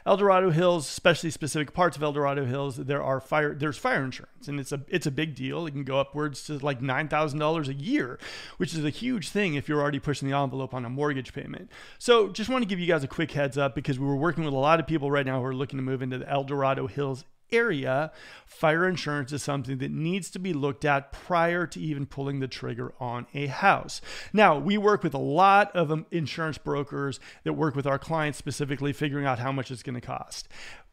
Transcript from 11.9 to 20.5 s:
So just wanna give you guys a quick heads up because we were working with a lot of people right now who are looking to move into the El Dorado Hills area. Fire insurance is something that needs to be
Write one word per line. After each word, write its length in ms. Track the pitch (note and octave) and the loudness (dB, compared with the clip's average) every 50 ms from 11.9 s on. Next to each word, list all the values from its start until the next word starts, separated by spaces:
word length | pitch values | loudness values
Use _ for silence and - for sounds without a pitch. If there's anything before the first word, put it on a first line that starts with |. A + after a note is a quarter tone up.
| - - | -16 0
So 300 | - A#3+ A#3+ A#3 G#3 F#3+ | 4 6 6 6 6 4
just 200 | F3+ A3 G#3+ A3+ | 0 -4 -2 0
wanna 180 | C4 B3+ A#3+ | 0 0 0
give 120 | F3+ G3 F3+ | 0 -2 0
you 80 | F3 | 2
guys 180 | E3 E3+ D#3 C#3 | 2 2 2 2
a 40 | - | -2
quick 240 | - - E3 - | -2 -2 -2 -2
heads 260 | - D3 C#3+ C#3 B2+ C#3+ | 0 0 0 0 2 0
up 160 | C#3 C3+ - | 0 0 0
because 240 | D3+ - - C3+ B2+ | -2 -2 -2 -2 0
we 80 | C#3 | 0
were 100 | C#3 C#3+ | 0 2
working 280 | C3+ D3+ F3 - E3+ D#3+ | 2 2 0 0 0 0
with 100 | D3 C3+ | 0 2
a 40 | C3 | 4
lot 220 | C3+ D3+ E3 E3 | 4 6 6 6
of 60 | D3 | 4
people 240 | D3 D#3+ D#3 C#3 C#3+ | 2 0 0 0 2
right 160 | C#3+ C#3+ C3+ | 2 2 2
now 140 | C3 C3 C3 | 2 0 0
who 40 | B2 | 0
are 100 | C3 C3 | -2 -2
looking 220 | B2+ C#3 A#2+ C#3+ | -4 -4 -4 -4
to 60 | C3+ | -4
move 180 | C3 C3 C3+ B2 | -2 -2 -2 -2
into 160 | C3+ B2+ B2+ | -4 -4 -6
the 140 | B2+ - - | -6 -4 -2
El 140 | C#3+ C#3 C#3 | -2 -2 -2
Dorado 420 | C3 C#3+ C#3 C3+ C3+ C3+ C3+ C3 | -2 -2 0 2 2 2 0 -2
Hills 240 | B2+ - C#3+ C#3+ C3+ C3 C3 - - - _ _ - | -4 -2 -2 -2 -2 -4 -6 -10 -16 -20 _ _ -2
area. 640 | A#3 A#3 A#3 A3+ E3+ C#3 C3 C3 C3 C#3 D#3 D3+ - - - - - - - | 0 2 2 2 0 -2 0 0 0 0 -2 -4 -6 -14 -20 -20 -20 -20 -20
Fire 400 | - - - - D#3 D#3 E3 F3+ F#3 | -20 -6 0 2 4 4 4 4 2
insurance 440 | F3+ C#3 - D3 D3 D3 C3+ B2+ | 0 0 -2 -4 -4 -4 -4 -4
is 100 | D3+ C3+ | -6 -6
something 360 | - D3 C#3+ C#3 B2+ B2+ C3+ B2+ | -4 -2 -4 -2 -4 -4 -4 -4
that 120 | C3+ D3 | -4 -4
needs 400 | D3 C#3+ D#3 E3 F#3 G3 E3 - | -4 -2 -2 -2 -2 -4 -6 -8
to 80 | - F#3+ | -10 -6
be 140 | F3+ G3 | -4 -4